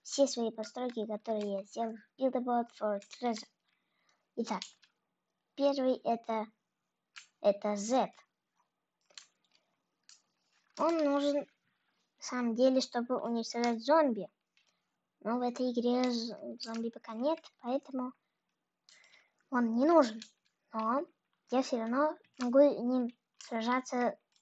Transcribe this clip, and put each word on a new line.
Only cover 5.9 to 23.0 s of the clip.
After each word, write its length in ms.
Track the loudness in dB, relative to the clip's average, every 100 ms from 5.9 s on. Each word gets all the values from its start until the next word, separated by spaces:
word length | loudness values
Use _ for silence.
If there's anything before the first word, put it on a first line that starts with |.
| 0
это, 500 | -2 -4 -2 -6 -6 _ _ _ _ _ _ -20 -20 _
это 340 | 2 2 -2 -4
Z. 340 | 0 0 0 -6 _ _ _ _ _ _ _ _ _ -20 -20 _ _ _ _ _ _ _ _ -20 _ _ _ _ _ -2
Он 180 | 0 2
нужен, 300 | 2 2 2 0
на 80 | -4 _ _ _ _ _ _ _
самом 360 | -8 -2 -2
деле, 260 | 4 4 4
чтобы 400 | 0 -6 -2 -4
уничтожать 640 | -2 -4 -4 -2 -2 -2
зомби. 420 | 4 4 4 0 -6 _ _ _ _ _ _ _ _ _
Но 160 | -4 -2
в 60 |
этой 280 | -2 -2 -2
игре 400 | 0 2 2 2
з-, 460 | 0 -4 -10 -12 -12
зомби 300 | -10 -6 -6
пока 240 | -8 -12
нет, 280 | -4 -2 -2 -8 _
поэтому 540 | -6 -4 -4 -8 -8 -12 _ _ _ _ _ _ _ -20 -20 -20 _ _ _
он 240 | -2 0
не 100 | 2
нужен. 340 | 6 6 6 0 -14 _ _ _ _
Но 300 | -6 -2 -2 -4 _ _ _ _
я 100 | -2
всё 140 | 0 -4
равно 400 | -2 0 0 -2 _ -6
могу 220 | 4 8
ним 540 | 8 6 0 0